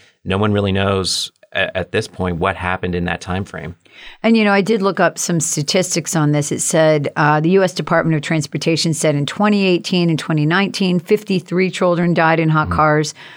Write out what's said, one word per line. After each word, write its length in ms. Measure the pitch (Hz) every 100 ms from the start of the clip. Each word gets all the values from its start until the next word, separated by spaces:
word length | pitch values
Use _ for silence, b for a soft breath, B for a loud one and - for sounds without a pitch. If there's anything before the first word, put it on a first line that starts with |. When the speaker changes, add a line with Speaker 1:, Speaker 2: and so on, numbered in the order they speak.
| b b
Speaker 1:
no 160 | - 95
one 120 | 107
really 200 | 101 101
knows 600 | 95 98 95 90 - - _ _
a-, 260 | - 90 92
at 140 | 87
this 160 | 92 -
point 300 | - 92 82
what 180 | 95 87
happened 400 | 90 92 92 87
in 100 | 87
that 160 | 85
time 220 | - 92
frame. 320 | 95 85 78 - B B B B
Speaker 2:
And, 120 | 226 226
you 80 |
know, 100 | 208
I 80 | 202
did 200 | 196 220
look 180 | 190 185
up 200 | 170 -
some 200 | - 170
statistics 760 | - 156 147 185 180 175 - 165
on 160 | 147
this. 200 | 147 147
It 100 | -
said, 500 | - 165 156 151 135 -
uh, 220 | 151 151
the 120 | 165
U 120 | 190
S 100 | 185
Department 420 | - 151 170 160 156
of 80 |
Transportation 720 | - 160 147 151 165 160 170 151
said 200 | 156 143
in 120 | 147
twenty 360 | - 208 202 190
eighteen 440 | 170 - 180 170
and 80 | 156
twenty 280 | - 156 151
nineteen, 520 | 180 196 - 185 180
fifty-three 720 | - 208 208 185 - 175 185
children 440 | - 180 175 175
died 260 | 170 160 160
in 100 | 160
hot 180 | 156 151
Speaker 1:
Mm-hmm. 100 | 156
Speaker 2:
cars, 360 | 156 151 151 B B